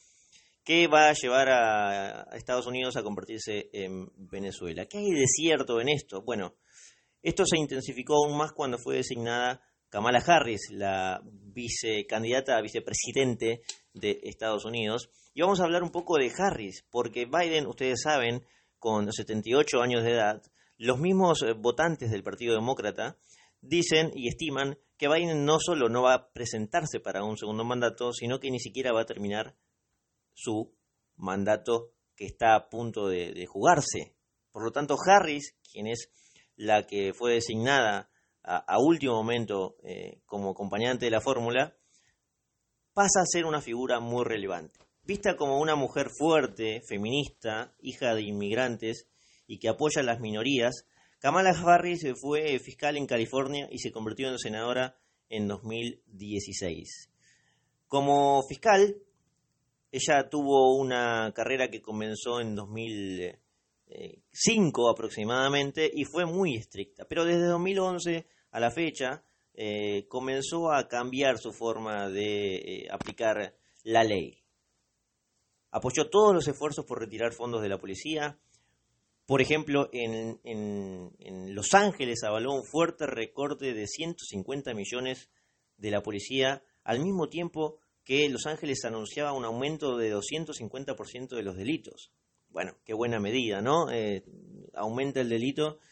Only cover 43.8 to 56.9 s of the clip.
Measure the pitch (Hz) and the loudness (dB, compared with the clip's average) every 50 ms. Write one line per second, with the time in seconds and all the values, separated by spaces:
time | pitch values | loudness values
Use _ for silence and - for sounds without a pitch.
43.8 | 127 123 123 117 117 117 120 123 117 113 110 107 98 95 90 87 80 78 - _ | -2 0 0 0 0 -2 -2 0 0 0 -2 -2 -4 -4 -6 -6 -8 -12 -18 _
44.8 | _ _ _ _ _ - 202 202 202 202 175 - 151 139 135 139 156 160 151 143 | _ _ _ _ _ -8 -8 -2 0 -2 0 0 0 0 2 2 2 2 2 2
45.8 | 135 117 - 147 139 - - - 143 165 160 156 131 117 98 - 113 110 107 117 | 0 0 -2 -2 -4 -4 -2 0 2 4 4 4 4 2 -2 -4 -4 -4 -4 -6
46.8 | - - 113 98 104 113 127 147 139 - - _ - 113 110 110 123 - _ _ | -6 -8 -6 -4 -2 -2 -2 -2 -2 -4 -8 _ -6 -6 -6 -6 -6 -10 _ _
47.8 | - 131 110 - 135 120 113 110 107 104 104 101 101 101 110 120 131 123 117 101 | -14 -14 -8 -4 0 0 0 0 -2 -4 -4 -4 -4 -2 0 0 0 -2 -2 -4
48.8 | 113 110 113 - - _ _ _ _ _ _ _ _ - 110 95 - - - - | -6 -6 -6 -8 -10 _ _ _ _ _ _ _ _ -16 -12 -4 -2 -2 0 0
49.8 | 151 151 147 156 135 120 117 123 120 107 107 107 113 135 143 123 117 123 131 - | 0 0 2 2 0 0 0 -2 -2 -4 -4 -2 -2 0 2 2 2 2 0 -2
50.8 | - _ _ _ _ _ _ _ - 139 151 185 190 185 175 160 170 170 175 170 | -8 _ _ _ _ _ _ _ 0 2 4 4 6 4 4 4 6 8 8 8
51.8 | 170 175 175 160 156 135 123 117 131 139 147 151 156 151 135 123 - - 117 - | 6 2 -2 -2 -2 -4 -4 -4 -2 -2 0 0 2 0 0 -2 -4 -8 -10 -4
52.8 | 143 143 151 147 139 120 127 117 113 - 131 135 135 131 143 143 139 - - 117 | -2 -2 -2 -2 -2 0 0 0 0 0 0 -2 -2 -2 -4 -6 -6 -8 -8 -8
53.8 | - 117 - 113 110 110 107 - 135 131 127 117 - 117 107 110 113 120 123 127 | -8 -8 -8 -6 -6 -6 -6 -6 -4 -4 -4 -6 -6 -6 -4 -4 -2 -2 0 0
54.8 | 127 127 - _ _ _ _ _ _ _ 113 110 104 101 101 95 107 110 113 113 | -2 -2 -6 _ _ _ _ _ _ _ -6 -4 -2 -2 -4 -6 -8 -8 -6 -6
55.8 | 117 117 117 - _ _ 104 95 104 104 104 98 - - 101 - 98 87 80 82 | -6 -6 -8 -10 _ _ -18 -14 -10 -6 -6 -6 -6 -6 -8 -6 -6 -6 -6 -8
56.8 | - - | -10 -14